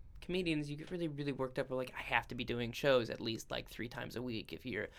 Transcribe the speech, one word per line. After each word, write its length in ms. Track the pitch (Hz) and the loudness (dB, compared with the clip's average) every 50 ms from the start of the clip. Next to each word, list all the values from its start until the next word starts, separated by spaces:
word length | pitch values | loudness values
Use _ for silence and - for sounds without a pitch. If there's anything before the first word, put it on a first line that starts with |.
| - - - - | -14 -14 -14 -10
comedians, 500 | - - 175 185 180 165 156 151 147 147 | -4 0 0 2 4 4 2 2 0 -2
you 60 | 147 | -4
get 120 | 151 156 - | -6 -6 -6
really, 160 | 185 175 170 156 | -2 0 0 0
really 220 | 143 139 143 143 131 | 0 0 0 0 0
worked 260 | 117 131 127 - 147 | 0 0 0 0 -2
up, 100 | 123 127 | 0 0
like, 240 | 127 131 127 - - | 0 0 -2 -2 -4
"I 40 | - | -8
have 260 | - - 131 117 - - | 0 4 4 4 4 2
to 60 | 123 | -2
be 80 | 120 123 | -2 0
doing 260 | 120 120 120 120 117 | 0 0 0 0 -2
shows 380 | 117 - - 143 131 123 113 - | -2 4 6 8 8 8 6 4
at 100 | - - | -2 -2
least, 300 | 113 117 117 - - - | -2 -2 -2 -2 -4 -4
like, 180 | 127 120 117 - | -4 -4 -4 -6
three 180 | - - 110 120 | -6 -6 -6 -6
times 260 | - 120 120 - - | -4 -6 -6 -4 -4
a 60 | 113 | -4
week," 300 | 127 127 113 107 - - 80 | -2 -2 -2 -4 -4 -6 -8
if 120 | 80 - | -8 -6
you're, 220 | 127 92 104 101 - - | -4 -4 -4 -4 -6 -8